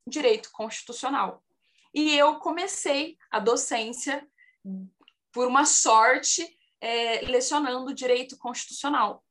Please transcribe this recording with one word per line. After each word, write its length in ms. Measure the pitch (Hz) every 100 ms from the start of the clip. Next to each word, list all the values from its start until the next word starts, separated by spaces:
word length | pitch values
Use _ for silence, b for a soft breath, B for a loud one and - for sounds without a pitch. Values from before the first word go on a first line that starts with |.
| -
direito 420 | 302 254 220 -
constitucional. 920 | - 214 - - 240 269 262 190 - _ _ _ _ _
E 240 | 285 302 285
eu 180 | 294 302
comecei 760 | 330 330 392 - 320 277 320 - _
a 100 | 220
docência, 840 | 202 269 - 240 220 247 285 277 - b b b 196 190 190 _ _ _ _
por 140 | 233 247
uma 180 | 277 294
sorte, 840 | - 262 220 233 269 - - 330 _ _ _
é, 420 | 226 233 233 226
lecionando 720 | 247 254 262 294 269 254 262
direito 440 | - 254 247 254 -
constitucional, 840 | 240 247 - - 277 285 - - _